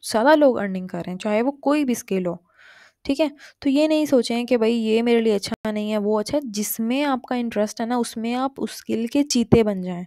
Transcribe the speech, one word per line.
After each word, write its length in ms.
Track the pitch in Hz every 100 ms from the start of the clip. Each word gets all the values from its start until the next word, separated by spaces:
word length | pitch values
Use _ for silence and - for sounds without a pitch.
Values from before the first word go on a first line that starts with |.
ज़्यादा 300 | - 220 247 311
लोग 200 | 285 240
अर्निंग 300 | 196 190 185
कर 100 | 175
रहे 120 | 170
हैं, 80 | 185
चाहे 240 | 214 208
वो 80 | 240 277
कोई 220 | - 294
भी 100 | 277 233
स्किल 300 | - 190 180
हो, 120 | 175 _ _ - - - _
ठीक 160 | - 277
है? 100 | 302 294 - _
तो 80 | 285
ये 180 | 269 311
नहीं 180 | 311 302
सोचें 400 | 269 233 233 240
कि 100 | 247
भाई 140 | 220
ये 280 | 233 220 220
मेरे 180 | 240 233
लिए 140 | 226
अच्छा 380 | 202 - 220 214
नहीं 180 | 214 214
है, 80 | 214
वो 180 | 208 214
अच्छा 160 | 214 294
है। 40 | 277
जिसमें 500 | 208 214 - 226 262
आपका 320 | 294 262 - 247
इंटरेस्ट 440 | 240 214 208 -
है 60 | 226
ना, 100 | 247
उसमें 340 | 233 - 226 247
आप 240 | 269 269
उस 160 | 240 -
स्किल 280 | - 220 226
के 140 | 285
चीते 380 | 285 247 226 233
बन 180 | 214 196
जाएं। 240 | 180 175